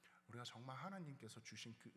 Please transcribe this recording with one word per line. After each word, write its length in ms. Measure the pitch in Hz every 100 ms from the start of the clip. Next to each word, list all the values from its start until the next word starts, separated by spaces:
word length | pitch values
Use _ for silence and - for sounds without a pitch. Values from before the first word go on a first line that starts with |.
| - - -
우리가 160 | 117
정말 320 | 117 113 131 127
하나님께서 640 | 175 196 151 135 107 113
주신 340 | - 110 117 113
그 140 | 117